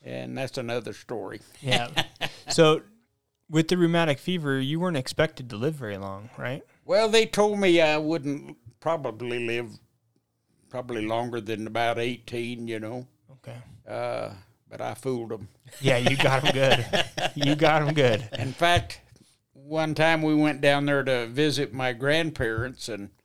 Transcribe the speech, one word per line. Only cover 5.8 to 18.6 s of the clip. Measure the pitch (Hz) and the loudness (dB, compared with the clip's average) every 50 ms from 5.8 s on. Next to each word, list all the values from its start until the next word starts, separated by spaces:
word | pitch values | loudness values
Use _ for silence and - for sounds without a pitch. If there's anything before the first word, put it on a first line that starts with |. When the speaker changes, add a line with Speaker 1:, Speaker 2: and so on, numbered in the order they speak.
| 127 104 101 95 | -8 -8 -8 -8
Speaker 2:
long, | 98 98 98 98 107 120 - | -8 -8 -10 -10 -14 -16 -14
right? | - 127 123 135 - - _ _ _ _ | -10 -8 -8 -8 -10 -12 _ _ _ _
Speaker 1:
Well, | 143 180 208 226 214 | 0 2 2 2 4
they | 214 226 220 | 4 2 2
told | 220 - 202 208 208 208 202 | 2 2 2 2 2 2 2
me | 196 180 170 170 | 4 4 6 6
I | 160 151 151 | 6 4 4
wouldn't | 156 156 151 165 160 135 143 139 147 139 143 151 _ - - - _ | 2 0 0 -2 -2 -2 -4 -6 -6 -8 -14 -20 _ -20 -20 -14 _
probably | - 123 - 127 123 120 110 110 123 120 120 120 120 | -4 -4 -4 -2 -4 -8 -8 -8 -6 -6 -4 -4 -4
live | 117 117 120 120 107 104 - _ _ _ _ _ _ _ _ _ _ _ _ _ _ _ _ _ | -4 -4 -4 -6 -8 -12 -20 _ _ _ _ _ _ _ _ _ _ _ _ _ _ _ _ _
probably | _ - 123 123 123 120 110 107 | _ -10 -10 -8 -6 -6 -4 -2
longer | 110 113 117 120 120 120 117 | -2 -2 -2 -2 -4 -6 -6
than | 104 113 110 101 110 | -6 -6 -6 -6 -6
about | 110 107 117 117 117 117 117 | -4 -2 0 0 0 0 0
eighteen, | 117 123 123 120 - - 127 120 117 120 120 117 117 | -2 -4 -6 -8 -10 -10 -8 -6 -6 -6 -8 -8 -8
you | 113 113 107 | -8 -8 -8
know. | 110 110 123 127 127 - _ _ _ _ 135 | -8 -8 -10 -10 -12 -14 _ _ _ _ -20
Speaker 2:
Okay. | _ - - - 120 113 - 110 110 _ | _ -18 -18 -18 -18 -18 -20 -20 -20 _
Speaker 1:
Uh, | 110 110 117 120 120 120 117 113 107 104 95 - _ _ _ _ | -12 -8 -6 -6 -6 -6 -6 -6 -8 -10 -14 -20 _ _ _ _
but | _ - 113 | _ -12 -8
I | 120 117 110 | -8 -8 -8
fooled | - - 135 131 117 117 110 | -6 -6 -6 -4 -4 -6 -8
'em. | 113 101 95 - _ _ _ - - - | -10 -12 -12 -16 _ _ _ -20 -8 -2
Speaker 2:
Yeah, | 131 135 127 | 2 2 4
you | 120 127 135 135 | 4 4 2 4
got | 135 139 135 131 127 143 | 4 4 4 4 4 2
'em | - 127 | 2 2
good. | 135 135 135 - 120 113 - 202 180 - - - | 4 4 4 4 4 2 0 -2 -2 -2 -2 -4
Speaker 1:
<laughs> | 151 180 - - | -6 -6 -4 -2
Speaker 2:
You | 143 143 139 151 | 0 0 2 4
got | 147 160 151 156 156 151 | 4 6 6 6 4 2
'em | 147 156 | 2 2
good. | 151 131 120 107 104 110 - - 123 | 4 4 4 4 2 -2 -4 -6 -6
Speaker 1:
In | 110 131 123 | -6 -6 -2
fact, | - | 2